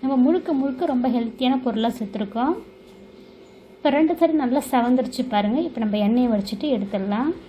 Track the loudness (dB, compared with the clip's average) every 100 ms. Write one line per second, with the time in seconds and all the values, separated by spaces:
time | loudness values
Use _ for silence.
0 | 0 2 4 4 0 -2 -2 -2 -2 0
1 | 0 0 -4 -2 0 0 0 0 -2 -2
2 | -8 -6 -6 -2 -2 -2 -8 -20 -20 -20
3 | -20 -20 -20 -20 -20 -20 -20 -4 0 2
4 | 2 4 2 2 2 0 0 0 2 2
5 | 0 -4 -2 0 0 0 -2 -4 -2 0
6 | 2 2 2 0 -2 -4 -2 -2 -2 -4
7 | -2 -2 -2 -4